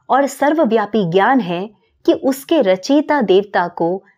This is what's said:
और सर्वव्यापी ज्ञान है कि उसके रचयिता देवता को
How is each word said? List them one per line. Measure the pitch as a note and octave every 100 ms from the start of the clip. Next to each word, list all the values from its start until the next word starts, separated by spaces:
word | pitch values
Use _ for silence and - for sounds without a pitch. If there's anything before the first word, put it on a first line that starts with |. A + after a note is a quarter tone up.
| -
और | C4 C#4
सर्वव्यापी | - C#4 D#4+ B3 A3+ G#3 A3 E3+
ज्ञान | F#3 G#3+ C4+
है | F3+ F3 A3 _ _ _ -
कि |
उसके | - B3+ C4 - E4
रचयिता | G3+ F#3 - D4 D#4+ D4
देवता | F#3+ F#3 G3+ G3 F3
को | - E3+ F#3+ -